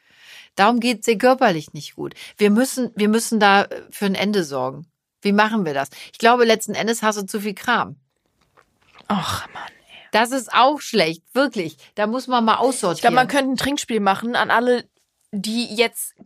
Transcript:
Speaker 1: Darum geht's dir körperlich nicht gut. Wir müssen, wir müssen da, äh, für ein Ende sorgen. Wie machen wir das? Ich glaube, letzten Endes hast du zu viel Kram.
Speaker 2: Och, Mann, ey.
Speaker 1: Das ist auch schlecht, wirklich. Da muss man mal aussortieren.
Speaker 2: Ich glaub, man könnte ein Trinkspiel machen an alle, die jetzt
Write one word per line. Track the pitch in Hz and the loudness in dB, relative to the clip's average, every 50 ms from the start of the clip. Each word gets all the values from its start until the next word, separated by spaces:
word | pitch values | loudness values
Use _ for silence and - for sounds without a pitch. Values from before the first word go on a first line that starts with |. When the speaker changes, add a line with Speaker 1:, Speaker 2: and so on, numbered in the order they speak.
| _ _ _ _ - - - - - _ - - | _ _ _ _ -20 -20 -20 -20 -20 _ 0 2
Speaker 1:
Darum | 196 220 247 240 | 2 4 4 2
geht's | 220 247 240 202 - | 0 0 -2 -2 0
dir | - 226 | 0 0
körperlich | 196 - 247 262 262 262 220 175 156 147 - | 4 4 4 4 4 4 2 2 0 -6 -10
nicht | - 151 147 - - | -16 -16 -16 -16 -12
gut. | - 147 139 - - - - - | -10 -12 -12 -12 -14 -20 -12 -4
Wir | - 208 208 | 0 2 4
müssen, | 208 226 262 262 - 262 247 - - | 4 4 2 0 -2 -6 -6 -6 -4
wir | 196 208 208 | -2 0 2
müssen | 214 226 226 - 226 214 | 2 0 0 0 0 4
da, | 208 202 196 202 | 4 6 6 4
äh, | 190 - - - - - | 4 0 -6 -14 -14 -14
für | - - 208 | -10 -4 -4
ein | 196 190 | -2 -2
Ende | - 190 208 208 202 | -2 -2 0 0 -2
sorgen. | 165 143 139 131 127 131 139 143 160 _ _ _ _ _ _ _ | -2 -2 -4 -4 -4 -4 -6 -10 -18 _ _ _ _ _ _ _
Wie | - 202 | -2 0
machen | 202 208 214 214 220 220 185 | 2 2 2 2 2 -2 -2
wir | 156 | -2
das? | 139 135 139 - - - - - | -2 -2 -4 -4 -8 -20 -20 -18
Ich | - - | -6 2
glaube, | - 226 247 247 240 | 4 4 6 6 4
letzten | 233 226 220 - - 202 | 4 2 0 0 -6 -6
Endes | - 185 220 233 226 | -4 -2 -4 -2 -2
hast | 220 214 208 | -2 -2 -2
du | 214 196 | -2 -6
zu | 190 - 214 | -8 -8 -6
viel | 196 214 196 | -6 -6 -8
Kram. | - - 254 233 202 143 - 143 _ _ _ _ _ _ _ _ _ _ _ _ _ _ _ _ _ _ _ _ - - - | -6 -2 -2 0 0 -2 -4 -8 _ _ _ _ _ _ _ _ _ _ _ _ _ _ _ _ _ _ _ _ -16 -8 -4
Speaker 2:
Och, | 202 190 151 - 95 - - - - | -4 -4 -4 -6 -8 -8 -10 -12 -16
Mann, | - - - - _ _ _ | -16 -18 -18 -20 _ _ _
ey. | - - - - | -20 -20 -10 -2
Speaker 1:
Das | - 214 233 240 | 0 0 2 2
ist | 262 269 226 - | -2 -6 -4 0
auch | - - 247 269 302 277 | 2 4 4 4 2 0
schlecht, | - - - 214 165 160 165 165 _ _ | -6 -2 0 0 0 0 -2 -8 _ _
wirklich. | - 247 285 254 226 214 170 151 - _ - - - | 0 0 0 0 0 -4 -6 -6 -8 _ -20 -14 -6
Da | - 208 214 | -4 -4 -2
muss | 226 262 247 | -4 -6 -4
man | 247 254 240 226 | -2 -2 0 2
mal | 220 202 | 2 2
aussortieren. | - - 269 254 - - 180 165 | 2 2 0 0 0 -2 -2 -2
Speaker 2:
Ich | - | 2
glaub, | - 240 233 | 2 2 4
man | 254 254 - | 2 2 2
könnte | 269 285 269 262 | 0 -2 0 0
ein | 262 | -2
Trinkspiel | - - 269 285 285 - - 240 220 | -4 -4 -4 -4 -4 -6 -4 -2 0
machen | 202 190 196 - 220 233 240 | 0 0 0 -2 -4 -4 -2
an | - 131 113 | -2 0 2
alle, | 156 226 247 247 247 240 233 _ _ _ _ _ _ _ _ - | 2 2 2 2 0 0 -2 _ _ _ _ _ _ _ _ -12
die | - 202 185 214 220 233 240 - 214 | -10 -8 -6 -4 -4 -4 -6 -4 0
jetzt | 220 233 226 - - - - - _ - | 0 0 0 -2 -8 -12 -14 -14 _ -16